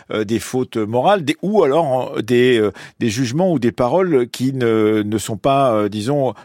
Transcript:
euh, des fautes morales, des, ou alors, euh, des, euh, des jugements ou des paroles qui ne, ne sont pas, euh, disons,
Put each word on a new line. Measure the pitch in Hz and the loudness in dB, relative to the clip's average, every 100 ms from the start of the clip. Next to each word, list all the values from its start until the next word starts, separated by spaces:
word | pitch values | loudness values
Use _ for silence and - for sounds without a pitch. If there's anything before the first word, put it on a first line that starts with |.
| - | -8
euh, | 107 104 | -4 -2
des | 113 | -4
fautes | - 127 127 117 | -2 -6 -4 -4
morales, | 104 120 156 208 | -2 0 2 2
des, | 143 156 | 0 -4
ou | 185 214 | 0 2
alors, | 147 147 156 127 123 147 | 4 2 2 -2 -2 -6
euh, | |
des, | 113 123 123 120 | 0 4 4 4
euh, | 104 - - _ | 2 -2 -20 _
des | 117 | -4
jugements | 104 123 143 190 | -2 -2 0 0
ou | 151 | 2
des | 113 | 0
paroles | - 123 165 190 139 123 | 0 0 2 2 2 0
qui | - 131 | -2 -4
ne, | 135 117 110 107 107 104 | 0 0 2 2 0 -2
ne | 107 | -4
sont | - 107 | -6 -2
pas, | 139 139 135 | 0 2 2
euh, | 110 104 | 0 -2
disons, | 104 107 147 131 101 | -4 -4 -2 -2 -6